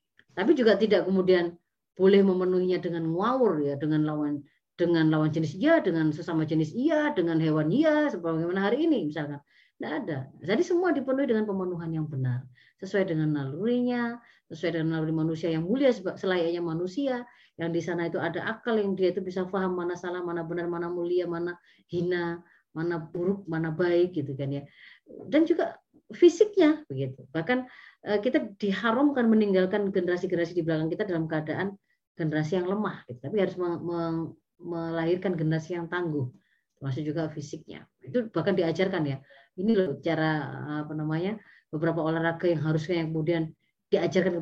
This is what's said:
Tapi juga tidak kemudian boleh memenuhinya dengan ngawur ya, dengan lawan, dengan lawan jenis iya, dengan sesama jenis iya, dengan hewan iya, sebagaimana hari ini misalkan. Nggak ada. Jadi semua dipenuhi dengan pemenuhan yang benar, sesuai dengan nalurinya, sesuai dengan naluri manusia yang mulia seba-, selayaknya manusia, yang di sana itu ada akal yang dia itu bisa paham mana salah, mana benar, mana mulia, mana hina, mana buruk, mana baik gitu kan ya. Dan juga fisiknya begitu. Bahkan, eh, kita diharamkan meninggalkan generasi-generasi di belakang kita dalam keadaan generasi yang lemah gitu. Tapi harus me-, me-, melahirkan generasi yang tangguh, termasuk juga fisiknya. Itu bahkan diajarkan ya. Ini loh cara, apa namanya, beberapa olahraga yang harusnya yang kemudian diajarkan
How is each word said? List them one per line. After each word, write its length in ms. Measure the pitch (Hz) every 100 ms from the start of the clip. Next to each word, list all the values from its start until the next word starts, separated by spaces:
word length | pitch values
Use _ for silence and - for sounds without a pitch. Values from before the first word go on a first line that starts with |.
| _ _ _
Tapi 240 | - 226 294
juga 240 | 220 196
tidak 240 | 214 190
kemudian 480 | 185 190 180 180 170 170 _ _ _ -
boleh 240 | 190 202
memenuhinya 560 | 196 180 185 185 185 175
dengan 320 | 175 170 160
ngawur 480 | 165 220 262 220 156
ya, 160 | 143 139
dengan 300 | 151 156 151
lawan, 380 | 151 147 143 - _ _ -
dengan 320 | 170 165 156
lawan 240 | 156 156
jenis 240 | 160 156 185
iya, 240 | 294 330
dengan 320 | 196 165 156
sesama 320 | 151 170 160 156
jenis 260 | 160 156
iya, 380 | 233 294 302 294
dengan 300 | 294 170 160
hewan 320 | 160 156 151
iya, 340 | 240 320 302 294
sebagaimana 600 | 196 165 160 170 190 202
hari 160 | 254 339
ini 240 | 254 151
misalkan. 320 | 156 143 143 - _ _ _
Nggak 120 | - 302 196
ada. 140 | 135 131 -
Jadi 200 | 160 240
semua 300 | 349 349 359
dipenuhi 340 | 277 262 262 269
dengan 220 | 220 214
pemenuhan 400 | 190 180 170 165
yang 160 | 160 147
benar, 400 | 135 127 123 - - _ _
sesuai 320 | 127 202 165
dengan 240 | 156 156
nalurinya, 880 | 147 135 151 220 247 247 240 233 240 - _ _
sesuai 240 | 160 175 165
dengan 240 | 160 160
naluri 120 | 160 160
manusia 320 | 160 160 170
yang 160 | 160 170
mulia 240 | 269 269
seba-, 260 | 214 185 -
selayaknya 460 | 190 180 165 175
manusia, 640 | 170 160 185 226 277 247 247 _ _ -
yang 160 | 170
di 80 | 170
sana 240 | 165 170 165
itu 160 | 180
ada 240 | 165 160 -
akal 320 | 220 240 220
yang 160 | 196
dia 160 | 190 180
itu 80 | 185
bisa 320 | 185 185 185
paham 240 | 196 185
mana 240 | 180 175 170
salah, 240 | 180 180
mana 240 | 175 170 160
benar, 240 | 170 170
mana 240 | 175 175
mulia, 320 | 175 175 180 175
mana 320 | 170 175 180 _ _ _
hina, 560 | 175 175 175 170 170 - _ _ 156
mana 240 | 170 170
buruk, 480 | 156 170 180 196 165
mana 240 | 160 165
baik 400 | 156 175 175 180
gitu 240 | 165 135 131
kan 160 | 139
ya. 80 | 143 143 _ - - - - -
Dan 240 | 285 330
juga 320 | 339 - - _ _ _
fisiknya 720 | - 349 - 427 392 302 311 -
begitu. 400 | 135 135 - -
Bahkan, 320 | 160 160 254 254 - - _ -
eh, 160 | 208
kita 320 | 247 302 233 -
diharamkan 640 | 202 185 226 240 285 262 233
meninggalkan 640 | 214 208 185 185 214 196
generasi-generasi 640 | 196 175 175 180 170 165
di 80 | 170
belakang 320 | 160 156 160
kita 160 | 170 202
dalam 160 | 165 160
keadaan 480 | 156 156 135 196 196 _ _ _ -
generasi 400 | 160 151 151 185
yang 80 | 180
lemah 360 | 208 175 151 -
gitu. 140 | 120 135
Tapi 80 | 208
harus 160 | 185 180
me-, 240 | 175 165
me-, 480 | 165 170 165 165 160 - _ _
melahirkan 800 | 170 170 165 165 165 180 196 165
generasi 400 | 156 160 156 175
yang 80 | 165
tangguh, 440 | 175 170 147 123 - _ _ _ _
termasuk 240 | 139 135 151
juga 240 | 160 156
fisiknya. 560 | 151 - 160 - 151 - _
Itu 280 | - 247 226
bahkan 240 | 165 165 185
diajarkan 480 | 165 160 190 180 147
ya. 120 | 135 - - _ -
Ini 140 | 208
loh 240 | 208 185 - 165
cara, 400 | 156 156 151 131 131 139 151 151
apa 80 |
namanya, 480 | 156 151 156 190 220 - - _
beberapa 320 | 156 165 165 156
olahraga 400 | 165 165 165 175
yang 160 | 156
harusnya 400 | 156 156 170 175
yang 80 | 160
kemudian 340 | 160 156 170 160 - _ _ _
diajarkan 500 | 190 175 185 180 170